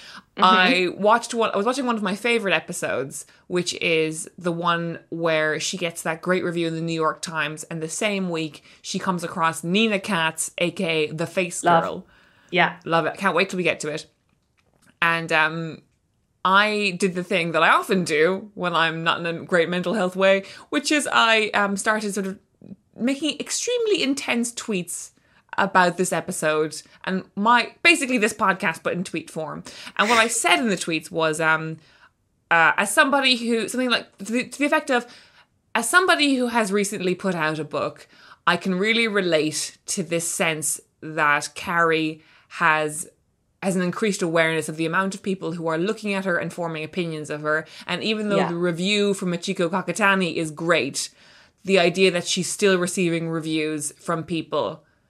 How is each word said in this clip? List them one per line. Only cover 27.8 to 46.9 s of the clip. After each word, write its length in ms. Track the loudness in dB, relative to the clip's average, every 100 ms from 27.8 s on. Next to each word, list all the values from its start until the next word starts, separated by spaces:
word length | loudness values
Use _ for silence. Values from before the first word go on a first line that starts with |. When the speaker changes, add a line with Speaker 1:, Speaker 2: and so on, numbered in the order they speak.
Speaker 2:
basically 340 | 4 4 2 0
this 160 | 0
podcast, 480 | 0 0 2 -2 -2
but 100 | -4
in 120 | -4
tweet 260 | -4 -8 -8
form. 320 | -10 -8 -10 -14 -16 -8 0
And 120 | 4
what 100 | 4
I 80 | 4
said 320 | 2 2 2
in 100 | 2
the 80 | 0
tweets 360 | -2 -4 -4
was, 280 | 0 0 2
um, 360 | 2 2 0 -10 -16 _ -20 _ _ _ _
uh, 220 | 6 6 4
as 160 | 2
somebody 440 | 4 4 4 4 2
who, 320 | 2 0 0
something 200 | -2 0
like, 300 | 0 -4 -12
to 140 | -4
the, 160 | -4 -4
to 100 | -2
the 60 | 0
effect 240 | 0 2
of, 160 | -2 -2 -14 -20 _ _ _ _
"As 160 | -4 2
somebody 460 | 4 6 4 4
who 140 | 2 2
has 240 | 2 2
recently 420 | 2 0 -2 -2
put 220 | 0 -2 0
out 240 | 0 -2
a 40 |
book, 440 | -4 -4 -4 -6 -18 -20 -20 -4 0
I 80 | 0
can 180 | 0
really 320 | 0 0 2 2
relate 720 | 0 2 2 0 -4 -8 -10 -8
to 160 | -6
this 240 | -4 -4 -4
sense 540 | -2 -2 -2 -4 -6 -10 _
that 500 | -8 0 2 2 0
Carrie 640 | -8 -4 2 2 2 0 -6 _ _ _
has, 600 | 0 2 4 0 -4 -12 _ _ _ _ _
has 140 | -2 0
an 60 |
increased 400 | -2 0 -2 0
awareness 460 | 2 2 2 0 -4
of 80 | -4
the 100 | -2
amount 280 | 0 -2
of 80 | -4
people 300 | -6 -4 -6
who 160 | -4 -4
are 100 | -2
looking 360 | -2 -4 -4
at 100 | -4
her 120 | -2 -2
and 160 | -4
forming 300 | -6 -6 -6
opinions 480 | -6